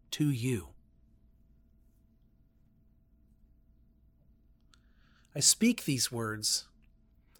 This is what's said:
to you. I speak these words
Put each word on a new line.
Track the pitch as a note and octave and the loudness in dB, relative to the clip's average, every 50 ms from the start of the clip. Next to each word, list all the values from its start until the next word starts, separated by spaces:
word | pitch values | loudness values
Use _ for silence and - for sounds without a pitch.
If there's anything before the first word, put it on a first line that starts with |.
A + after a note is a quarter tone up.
| _ - | _ -10
to | - - D3+ D3 | -4 -2 0 0
you. | C#3 A#2 A#2 C3 B2 G2 E2 - - - - - - _ - - - - - - - - - - - - - - - - - - _ - - - _ - - - _ - - - _ _ - - - - - - - _ _ _ _ - - - - - - - - - - - - - - - - _ _ - - _ - - - - - - - - - - - - _ - _ - - - - - - - - | 0 0 0 -2 -2 -2 -4 -8 -18 -20 -20 -20 -20 _ -20 -20 -20 -20 -20 -20 -20 -20 -20 -20 -20 -20 -20 -20 -20 -20 -20 -20 _ -20 -20 -20 _ -20 -20 -20 _ -20 -20 -20 _ _ -20 -20 -20 -20 -20 -20 -20 _ _ _ _ -20 -20 -20 -20 -20 -20 -20 -20 -20 -20 -20 -20 -20 -20 -20 -20 _ _ -20 -20 _ -20 -20 -20 -20 -20 -20 -20 -20 -20 -20 -20 -20 _ -20 _ -20 -20 -20 -20 -20 -20 -14 -4
I | C#3+ | 2
speak | C3+ - - - A3 A#3+ A#3 - - | 4 4 4 6 4 2 2 2 -2
these | - C#3 A#2+ - - B2 | -4 -2 -2 -2 -2 -4
words | A#2 A2+ G#2+ G#2+ G#2+ G#2+ - - - - - - - - - - - - _ _ - _ _ - - | -4 -4 -4 -4 -4 -2 -2 -2 -2 -4 -8 -20 -20 -20 -20 -20 -20 -20 _ _ -20 _ _ -20 -20